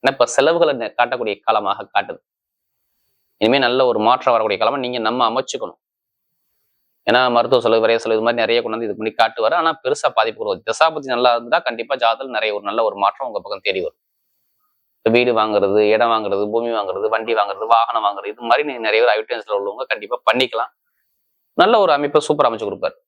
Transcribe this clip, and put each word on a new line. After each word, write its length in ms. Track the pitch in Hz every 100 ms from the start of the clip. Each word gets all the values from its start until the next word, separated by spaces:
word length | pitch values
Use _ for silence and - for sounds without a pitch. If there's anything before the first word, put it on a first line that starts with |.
ஏன்னா 80 | 131 135
இப்ப 100 | 120 -
செலவுகளை 380 | 143 170 160 131
நெ-, 140 | 113 -
காட்டக்கூடிய 360 | 120 127 110 98 -
காலமாக 420 | 110 101 104 101
காட்டுது. 260 | 104 95 - _ _ _ _ _ _ _ _ _ _ _ _
இனிமே 180 | 110 139 123
நல்ல 140 | 127 131
ஒரு 100 | 107 110
மாற்றம் 280 | 131 131
வரக்கூடிய 240 | 117 110 98
காலமா 180 | 113 139
நீங்க 160 | 123 123 110
நம்ம 140 | 123 117
அமைச்சுக்கணும். 500 | 120 135 127 104 - _ _ _ _ _ _ _ _ _ _ _ _ -
ஏன்னா 140 | 120 127
மருத்துவ 260 | 120 120 127
செலவு, 200 | 117 113
விரைய 160 | 113 113
செலவு, 140 | 113 110
இது 60 | 113
மாதிரி 140 | 120
நிறைய 160 | 110 117
கொண்டு 140 | 113 110
வந்து 120 | 113
இது 80 | 98
பண்ணி 140 | 110 -
காட்டுவாரு. 340 | 113 117 110 170
ஆனா 100 | 160 151
பெருசா 240 | 127 139 143 113
பாதிப்பு 200 | 113 110
கொடுக்கும். 260 | 107 92 -
தசாபதி 400 | 110 160 156 135
நல்லா 180 | 120 123 120
இருந்தா 220 | 120 165 127
கண்டிப்பா 260 | 117 117 135
ஜாதகத்துல 320 | 117 113 135 113
நிறைய 140 | 110 104
ஒரு 80 | 101
நல்ல 120 | 110 113
ஒரு 80 | 101
மாற்றம் 240 | 101 - 127
உங்க 120 | 104
பக்கம் 200 | 95 98 104
தேடி 140 | 95
வரும். 140 | 80 _ _ _ _ _ _ _ _ _ _ _
இப்ப 120 | 113 117
வீடு 160 | 123 113
வாங்குறது, 420 | 110 104 98 104 107
இடம் 180 | 110 117
வாங்குறது, 320 | 110 104 98 104
பூமி 180 | 113 117 113
வாங்குறது, 300 | 98 95 107
வண்டி 200 | 110 113 110
வாங்குறது, 280 | 101 98 110
வாகனம் 320 | 117 117 117 104
வாங்குறது, 240 | 98 101
இது 140 | 110 117
மாதிரி 160 | 131 151
நீங்க 140 | 127 110
நிறைய 120 | 107
பேர் 100 | 120
அவிட்டன்ஸ்ல 420 | 107 110 117 110 101
உள்ளவங்க 280 | 101 110 131
கண்டிப்பா 260 | 110 107 123 -
பண்ணிக்கலாம். 420 | 120 127 113 123 _ _ _ _ _ _ _ _ -
நல்ல 220 | 185 233
ஒரு 80 | 185 143
அமைப்பை 260 | 143 151 -
சூப்பரா 220 | 151 131
அமைச்சு 180 | 110 104
கொடுப்பாரு. 260 | 95 - -